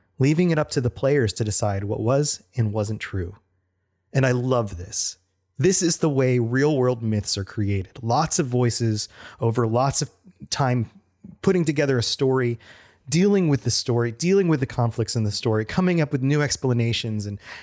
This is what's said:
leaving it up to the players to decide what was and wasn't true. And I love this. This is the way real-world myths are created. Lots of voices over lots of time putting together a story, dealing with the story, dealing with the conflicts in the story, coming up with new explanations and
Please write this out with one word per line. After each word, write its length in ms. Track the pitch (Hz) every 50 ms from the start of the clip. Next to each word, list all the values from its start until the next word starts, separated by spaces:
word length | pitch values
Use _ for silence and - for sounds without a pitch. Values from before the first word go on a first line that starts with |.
| _ _ _ _
leaving 320 | 131 139 156 156 180 180
it 80 | 160 156
up 100 | 151 -
to 100 | - 147
the 80 | 120 120
players 440 | - - - 135 143 147 123 104 -
to 100 | - 113
decide 400 | 107 104 - - 104 101 98 101
what 160 | 101 107 -
was 420 | 110 113 131 139 147 143 - - - _ _
and 160 | - 113 107
wasn't 300 | 104 110 107 104 110 104
true. 340 | - - - 95 90 87 - - _ _ _ _ _ _ _ _ _ _ _ _ _ _ -
And 120 | 143 131
I 60 | 131
love 460 | 123 123 123 131 127 123 113 101 98 85
this. 400 | 90 - - - - - - - _ _ _ _ _ _ _ -
This 240 | 131 180 196 -
is 160 | 185 170 165 -
the 120 | - 160
way 300 | 143 131 131 127 127 123
real-world 640 | 117 113 120 131 143 151 156 131 127 127 127 117 117
myths 340 | 110 107 107 98 - - 101
are 80 | 98
created. 520 | - - - 107 98 101 98 92 - - -
Lots 380 | 113 113 120 - 160 - - -
of 80 | - 127
voices 640 | 123 123 123 120 113 - 120 113 110 107 - - - - - - - -
over 260 | - 117 110 123 117 113
lots 340 | 113 120 131 139 - -
of 80 | 147 - - _ _ 190 - _ - -
time 420 | - - 143 127 123 123 110 - - - _ _ _ _ _ - - _
putting 240 | - 196 190 180 165
together 320 | 143 151 143 147 139 135 123
a 60 | 110
story, 560 | - - - 139 131 131 131 127 120 120 113 - - - - - - _ _ _ -
dealing 380 | 123 165 185 208 202 196 185 160
with 160 | 143 127 -
the 80 | 123
story, 400 | - - - - 120 120 117 120
dealing 380 | 113 113 - 175 190 196 196 175
with 100 | 160 139
the 60 | 135
conflicts 500 | - - - 120 117 110 - 113 - -
in 80 | 120 110
the 80 | 104
story, 340 | 101 - - 120 110 107 110
coming 360 | - - - 185 180 180 170
up 100 | 151 143
with 100 | - 135
new 200 | 127 135 147 147
explanations 840 | 147 135 - - - 131 123 120 117 117 113 - - 117 110 107 101
and 140 | 104 101 101 - - - -